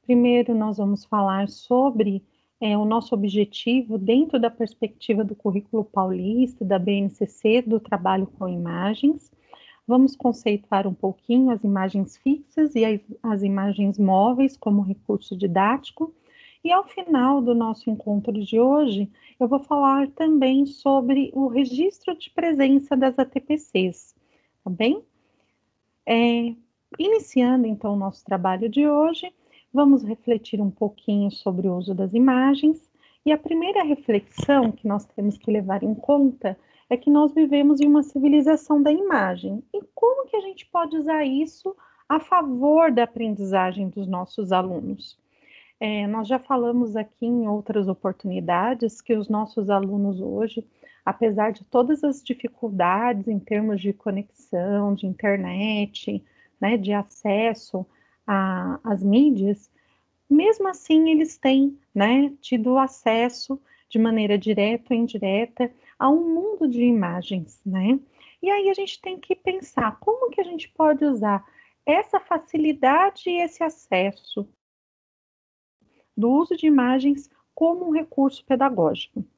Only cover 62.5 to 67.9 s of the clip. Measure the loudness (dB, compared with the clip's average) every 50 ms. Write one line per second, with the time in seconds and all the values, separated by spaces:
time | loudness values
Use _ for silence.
62.5 | -2 -2 0 2 2 2 2 0 -4 -4 _ 0 0 2 0 -2 -4 -8 -10 -10
63.5 | -10 -10 _ _ _ _ _ _ 0 0 0 2 0 0 0 0 0 0 0 -2
64.5 | 0 0 0 0 -2 -4 _ _ -2 -2 -2 -4 -4 -6 -4 -2 -2 -2 -2 -4
65.5 | _ -6 -6 -6 _ _ _ _ _ _ 2 2 2 2 2 0 -2 -2 -2 -4
66.5 | -4 -2 -2 -2 0 2 2 2 2 2 0 -2 -4 -8 -8 -6 -8 -8 -8 -10
67.5 | -18 _ _ -6 -4 -2 0 0